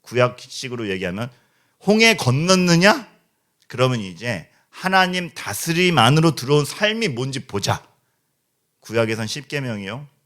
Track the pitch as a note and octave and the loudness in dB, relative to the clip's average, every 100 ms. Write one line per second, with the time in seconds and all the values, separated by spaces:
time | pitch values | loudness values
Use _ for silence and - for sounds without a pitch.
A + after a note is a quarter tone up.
0 | - A#2+ B2 - - - C3 B2 G#2+ F#2+ | -4 0 0 0 -16 -14 -10 -8 -6 -4
1 | F2+ F#2+ B2 _ _ _ _ _ - G#3+ | -4 -6 -10 _ _ _ _ _ 0 4
2 | A3+ G#3 B2 C3 F3 F#3 F3+ E3+ G3 D4 | 4 2 0 0 2 2 4 6 6 4
3 | - _ _ _ _ _ _ A#2 B2+ A#2+ | -4 _ _ _ _ _ _ 0 0 0
4 | F#2+ E2+ A#2 F#2+ - _ _ - F#3 F#3+ | -6 -8 -8 -8 -10 _ _ -10 0 2
5 | F#3 F3+ E3+ - - - E3 E3 F3+ D#3 | 2 -2 -6 -10 -10 -6 -2 2 4 4
6 | A2+ D3+ E3 - B2+ D3 C#3+ - G#3 A3 | 6 6 4 0 0 0 0 -2 -2 0
7 | G#3+ A#2+ C3 C3+ - G2+ - G2+ _ _ | -4 -4 -6 -8 -8 -6 -4 -4 _ _
8 | _ _ _ _ _ _ _ _ - A2+ | _ _ _ _ _ _ _ _ -6 -2
9 | A2+ A2+ G#2+ D3 C3+ D3 B2+ G#2+ F#2+ B2 | -2 -4 -6 -10 -8 -8 -6 -8 -10 -12
10 | C#3+ _ | -14 _